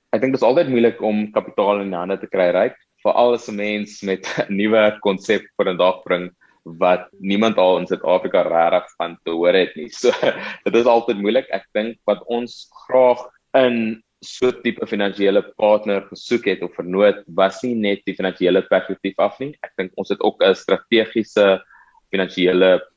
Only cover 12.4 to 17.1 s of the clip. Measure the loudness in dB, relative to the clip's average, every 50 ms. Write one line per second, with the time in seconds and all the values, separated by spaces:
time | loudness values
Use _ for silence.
12.4 | -6 -8 -12 -18 -20 _ -20 -20 -6 0 2 4 4 4 2 0 -4 -16 _ _
13.4 | _ _ 0 2 2 2 2 0 -2 -4 -6 -8 _ _ _ _ -20 -18 -6 -2
14.4 | -2 -2 -2 -2 -4 -6 -6 -6 -6 -6 -4 -2 -4 -4 -2 0 0 2 2 2
15.4 | 0 -2 -4 0 2 4 4 2 2 -2 -4 -4 -6 -8 -14 -14 -6 -4 -4 -2
16.4 | 0 -2 -4 -4 -6 -10 -10 -10 -8 -4 0 2 4 2